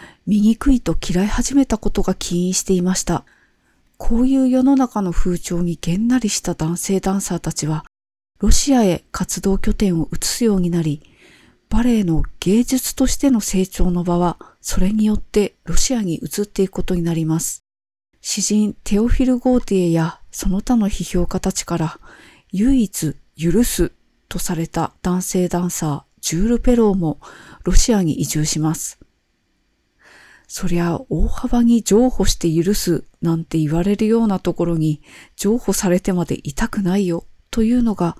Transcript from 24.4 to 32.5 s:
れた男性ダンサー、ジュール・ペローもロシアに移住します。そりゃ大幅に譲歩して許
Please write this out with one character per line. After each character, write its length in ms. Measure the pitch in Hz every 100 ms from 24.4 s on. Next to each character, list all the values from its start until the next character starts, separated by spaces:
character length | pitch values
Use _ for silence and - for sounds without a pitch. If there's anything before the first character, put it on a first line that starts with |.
| - 165
れ 100 | 165
た 280 | 165 156 -
男 200 | 180 180
性 280 | - 185 180
ダ 100 | 175
ン 100 | 175
サ 180 | - 156
ー、 160 | 139 - _
ジ 160 | - 160
ュ 80 | 220
ー 20 |
ル・ 80 | 240
ペ 160 | 254 240
ロ 160 | 214
ー 20 | 190
も 240 | 165 147 - - - - -
ロ 80 |
シ 200 | - -
ア 80 | 214
に 200 | 165 -
移 60 | 143
住 180 | 156 151
し 160 | 156
ま 140 | 156 160
す。 220 | - - - _ _ _ _ _ _ _ _ _ _ - - - _
そ 220 | - 180
り 100 | 170
ゃ 220 | 170 165 262
大 180 | 151 -
幅 360 | - 247 240
に 200 | 233 233
譲 260 | - 208 254
歩 140 | -
し 140 | 185 -
て 120 |
許 240 | 170